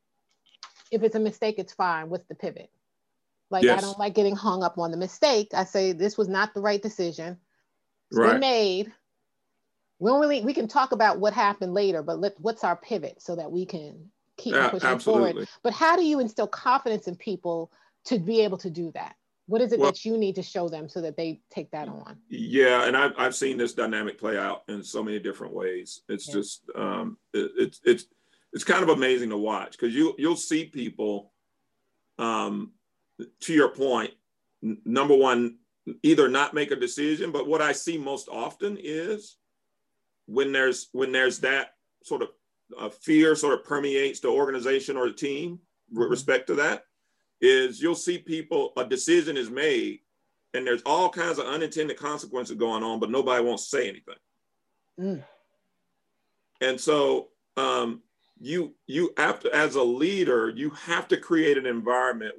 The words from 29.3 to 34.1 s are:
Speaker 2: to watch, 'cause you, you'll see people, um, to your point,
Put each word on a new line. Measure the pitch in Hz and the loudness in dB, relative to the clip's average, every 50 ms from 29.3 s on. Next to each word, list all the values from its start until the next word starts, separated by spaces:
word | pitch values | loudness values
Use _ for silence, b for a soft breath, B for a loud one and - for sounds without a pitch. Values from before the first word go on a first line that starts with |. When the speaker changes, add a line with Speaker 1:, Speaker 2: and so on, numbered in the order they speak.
Speaker 2:
to | 107 | -4
watch, | 104 104 107 107 95 98 - - - | -4 -2 -2 -2 -4 -6 -10 -10 -4
'cause | - 117 113 | -4 -2 2
you, | 139 160 165 - - | 2 2 2 2 0
you'll | 135 165 170 | 0 0 0
see | 165 - - 160 156 160 | 0 -2 -2 -2 -2 -2
people, | 156 - 139 120 110 - - 107 107 104 101 - _ _ _ _ _ _ _ _ _ _ _ _ _ _ _ _ _ _ - | -4 -8 -8 -8 -8 -6 -4 -4 -2 -2 -4 -6 _ _ _ _ _ _ _ _ _ _ _ _ _ _ _ _ _ _ -6
um, | 117 117 113 110 107 104 104 101 101 - _ _ _ _ _ _ _ _ _ - 113 - _ - | -4 -2 -2 -2 -2 -4 -4 -6 -8 -10 _ _ _ _ _ _ _ _ _ -18 -18 -18 _ -14
to | - - 165 | -6 2 4
your | 151 139 120 | 4 4 4
point, | - - 135 135 123 113 110 113 | 2 0 0 0 2 0 0 -2